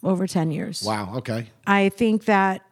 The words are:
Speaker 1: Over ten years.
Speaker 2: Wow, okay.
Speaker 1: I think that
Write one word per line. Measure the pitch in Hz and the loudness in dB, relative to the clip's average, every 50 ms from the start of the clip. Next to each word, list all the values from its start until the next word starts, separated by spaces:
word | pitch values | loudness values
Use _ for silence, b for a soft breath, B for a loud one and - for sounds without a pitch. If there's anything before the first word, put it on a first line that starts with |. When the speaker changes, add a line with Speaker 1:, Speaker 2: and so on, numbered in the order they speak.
Speaker 1:
Over | - 185 190 175 190 | -2 -2 0 0 -2
ten | 180 - 180 160 160 | -2 0 0 0 0
years. | 151 - - - 170 - | -2 -4 -6 -8 -8 -6
Speaker 2:
Wow, | - 107 110 104 104 92 107 | -4 -4 -4 -4 -4 -6 -8
okay. | 127 107 120 110 113 117 110 _ _ - | -8 -6 -4 -4 -6 -6 -8 _ _ 0
Speaker 1:
I | 202 202 202 196 196 | 2 2 4 4 2
think | 196 - 233 220 214 214 - | 2 2 0 2 2 0 2
that | - 208 196 196 190 190 - _ _ | 2 4 4 4 2 0 -4 _ _